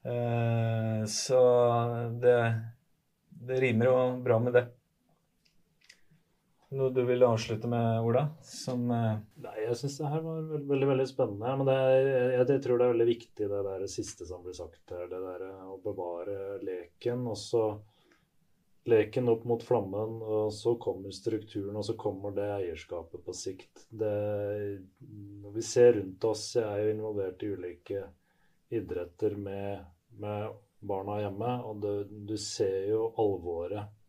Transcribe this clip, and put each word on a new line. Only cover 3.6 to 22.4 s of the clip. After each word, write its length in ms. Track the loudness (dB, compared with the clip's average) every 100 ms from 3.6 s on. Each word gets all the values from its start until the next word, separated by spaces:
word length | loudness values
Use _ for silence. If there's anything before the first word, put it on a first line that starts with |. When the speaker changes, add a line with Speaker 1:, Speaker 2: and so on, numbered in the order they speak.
Speaker 1:
rimer 240 | 4 4 6
jo 360 | 6 2 0
bra 160 | 2 2
med 140 | 4
det. 140 | 4 2 -12 _ _ _ _ _ _ _ _ _ _ _ -20 _ _ _ _ _ _ _
Noe 180 | -2 0
du 140 | 2 2
vil 180 | 6
avslutte 440 | 6 6 0 -4 -2
med, 340 | 0 2 2
Ola? 280 | 4 2 2 -4
Som, 480 | -16 -10 -6 -2 0
eh, 280 | 0 0 -2 -6 -16
Speaker 2:
Nei, 120 | -12 -6 -4
jeg 80 | -2
synes 220 | -4 -4
det 100 | -4
her 120 | -4
var 200 | -4 -6
veld-, 260 | -6 -6 0
veldig, 200 | 2 4
veldig 200 | 2 0
spennende. 480 | 0 -2 -2 -4 0
Men 80 | 2
det 80 | 4
er, 300 | 6 6 6 4 2
jeg, 160 | 4 4
jeg 120 | 4
tror 140 | 4 4
det 80 | 4
er 80 | 6
veldig 120 | 4
viktig 380 | 2 -4 -6 -4
det 100 | -2 -4
der 180 | -4 -6
siste 380 | -6 -8 -10 -12
som 180 | -12
blir 120 | -12 -12
sagt 340 | -14 -16 -12
her, 180 | -10 -8
det 140 | -8
der, 260 | -8 -8 -10
eh, 180 | -12 -14
å 100 | -8
bevare 760 | -8 -6 -6 -6 -6 -6 -6 -8
leken, 640 | -6 -8 -10 _ -4 -2 -4
og 100 | -6
så 280 | 0 2 2 -2 -12 _ _ _ _ _ _ _ _ _ 4
leken 440 | 4 6 2 2
opp 140 | 2 2
mot 160 | -4
Flammen, 600 | 2 0 2 -4 -4 -6
og 240 | -2 0 0
så 220 | 0 0 2
kommer 320 | 0 -4 -8
strukturen, 640 | -6 -4 -4 -4 -8 -6 -6
og 80 | -4
så 80 |
kommer 380 | -4 -4 -4 -6
det 140 | -4